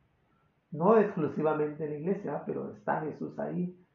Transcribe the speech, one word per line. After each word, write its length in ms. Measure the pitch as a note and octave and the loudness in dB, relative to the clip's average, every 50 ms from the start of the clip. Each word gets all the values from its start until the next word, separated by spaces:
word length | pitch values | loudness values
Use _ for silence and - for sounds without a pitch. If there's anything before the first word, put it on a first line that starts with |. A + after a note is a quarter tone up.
| _ _ _ _ _ _ _ _ _ _ _ _ _ _ | _ _ _ _ _ _ _ _ _ _ _ _ _ _
No 260 | - D3 E3 G3+ A3+ A3 | -4 2 6 6 8 8
exclusivamente 840 | G3+ - - F3 D3+ B2+ - - D3+ D#3 D3+ D3 D3+ D3+ - - D#3 | 6 4 2 -2 -2 -2 0 0 2 2 2 2 0 -2 -2 -4 -6
en 80 | D3 | -6
la 60 | D3 D3 | -6 -4
iglesia, 460 | D#3 F3+ G3 - - D3 D3 - - | -2 -2 -2 -2 -2 -4 -6 -6 -4
pero 260 | - - - - - - | -6 -6 -6 -6 -8 -10
está 280 | - - - - - | -8 -4 -2 -2 -2
Jesús 360 | D#3 D3 - - D#2+ D2+ - - | -2 -4 -6 -6 -8 -8 -6 -6
ahí 400 | D3 D3 D#3+ F3 F3+ F3+ - - - _ _ | -6 -4 -2 -2 -4 -4 -6 -10 -20 _ _